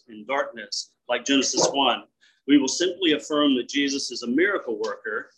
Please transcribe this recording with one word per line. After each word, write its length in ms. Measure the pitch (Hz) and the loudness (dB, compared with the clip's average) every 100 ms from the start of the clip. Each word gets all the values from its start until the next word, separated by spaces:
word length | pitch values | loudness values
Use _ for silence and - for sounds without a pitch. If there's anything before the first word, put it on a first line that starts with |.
| - | -20
and 180 | 110 107 | -14 -4
darkness, 680 | 139 139 117 104 - - _ - | -2 -4 -8 -10 -10 -10 _ -4
like 160 | 123 | -4
Genesis 440 | 120 139 123 - 139 | 2 2 2 2 2
one, 340 | 139 131 107 - _ _ _ - | 2 2 0 -4 _ _ _ 4
we 100 | 143 | 4
will 100 | 131 | 4
simply 460 | - 180 180 185 | -2 -2 0 0
affirm 420 | 143 - 151 147 131 | 0 0 2 2 2
that 140 | 120 | 0
Jesus 420 | 139 143 139 - | -2 -2 -2 -6
is 120 | 120 | -8
a 40 | 120 | -2
miracle 500 | 131 190 190 - 107 | 2 2 0 -4 -4
worker 500 | 110 - 113 110 - | -4 -6 -8 -8 -10